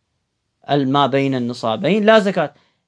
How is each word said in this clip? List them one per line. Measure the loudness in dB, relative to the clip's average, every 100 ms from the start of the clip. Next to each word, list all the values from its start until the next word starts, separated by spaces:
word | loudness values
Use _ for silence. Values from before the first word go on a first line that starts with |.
| _ _ _ _ _ _ -4
الما | -2 0 0 2
بين | 0 0 -2
النصابين | -6 -6 -4 -2 0 2 4
لا | 4
زكاة. | 2 -2 -4 -8 _ _